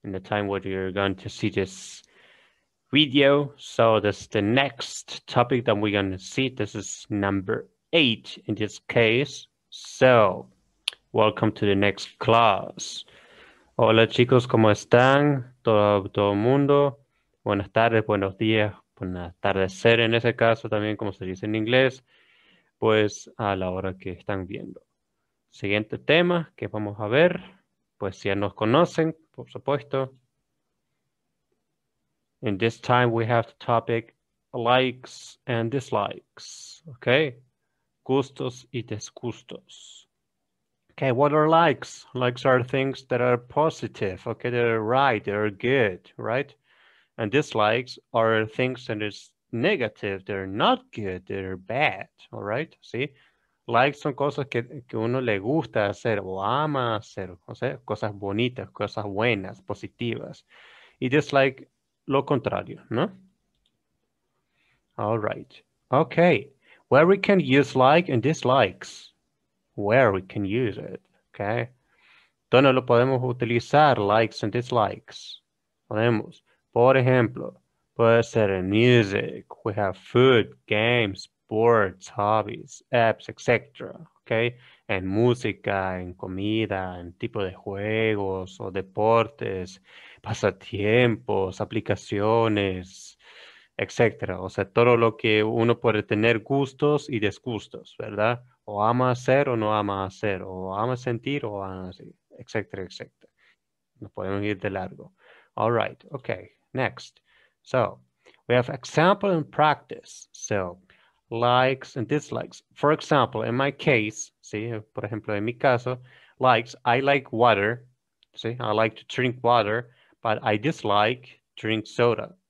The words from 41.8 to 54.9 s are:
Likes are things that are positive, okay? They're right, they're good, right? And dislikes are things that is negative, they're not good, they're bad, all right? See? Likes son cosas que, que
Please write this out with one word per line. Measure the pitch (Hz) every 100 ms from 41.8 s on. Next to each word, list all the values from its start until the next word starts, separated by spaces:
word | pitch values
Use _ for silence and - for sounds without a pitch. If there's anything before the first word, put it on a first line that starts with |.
| - - -
Likes | 127 123 123
are | 139 127
things | 123 135 135 131 -
that | 123
are | 123 120
positive, | - - 156 135 110 - 104 92 -
okay? | 110 123
They're | 120 120 113
right, | 107 131 139 110
they're | 104 101 107
good, | 95 117 135 107 90 _ -
right? | 113 123 143 _ _ _ _ _ _ -
And | 110
dislikes | 135 147 113 104 117 127 - _
are | 117 113 110 110
things | - 127 127 -
that | 107
is | 107 - - _ _
negative, | 117 151 202 113 _ 104 98
they're | 95 101 95
not | 101 185 254 _
good, | - 101 90 95
they're | 98 95 92
bad, | 95 117 147 95 - _ -
all | 113
right? | 101 117 165 _
See? | _ 113 143 _ _ _ _ _ -
Likes | 117 135 143
son | 151
cosas | 123 143 143 131
que, | 123 120 151
que | -